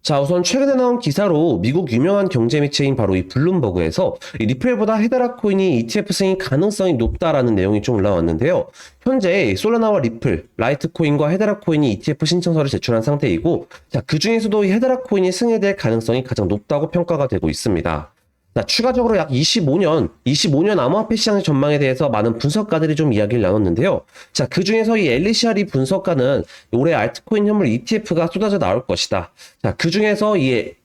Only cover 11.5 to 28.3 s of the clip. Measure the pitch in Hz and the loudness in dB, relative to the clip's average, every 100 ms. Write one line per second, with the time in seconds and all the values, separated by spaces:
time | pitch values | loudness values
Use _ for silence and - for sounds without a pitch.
11.5 | 208 - 151 143 98 - 147 156 175 170 | -2 0 2 2 0 -4 -2 0 0 0
12.5 | 160 139 98 - 117 113 143 143 87 160 | 0 0 -2 0 0 0 0 0 0 0
13.5 | 156 - - _ 131 - 156 202 226 220 | -2 -6 -20 _ -8 -4 -2 0 0 0
14.5 | 214 202 208 254 254 254 202 185 185 240 | 0 2 2 2 0 0 0 0 0 0
15.5 | 226 196 196 123 113 113 123 127 - 95 | 2 0 0 0 0 0 -2 -2 -2 -2
16.5 | 104 - 143 160 175 175 156 135 95 80 | -2 -2 -2 -2 -2 -2 -2 0 0 -2
17.5 | 76 117 87 82 78 73 _ _ _ _ | -2 -2 0 -2 -4 -6 _ _ _ _
18.5 | - - - 233 247 233 208 143 127 156 | -6 -4 -2 0 0 0 0 0 -2 0
19.5 | 233 156 160 175 156 92 - 123 147 - | 0 0 2 2 0 -2 -4 -2 0 2
20.5 | 143 196 196 123 196 220 226 226 202 170 | 2 2 2 2 0 0 -2 0 0 0
21.5 | 135 147 147 139 127 147 107 113 113 143 | 0 2 2 0 0 0 0 0 0 -2
22.5 | 208 208 160 156 151 151 107 104 120 92 | -2 -2 0 0 0 2 2 0 2 2
23.5 | 107 95 85 - 82 - - - - 143 | 2 2 2 0 -2 -6 -20 -10 -6 -2
24.5 | - 190 220 220 226 165 120 190 226 233 | -2 0 0 2 2 2 2 2 0 0
25.5 | 208 202 135 131 190 190 151 123 139 - | 0 0 -2 0 -2 0 0 2 0 -4
26.5 | - _ 117 151 147 107 - - 214 208 | -14 _ 0 2 0 -2 -6 -4 0 2
27.5 | 214 147 117 - 220 214 165 165 | 2 0 0 -2 -4 -2 -2 -2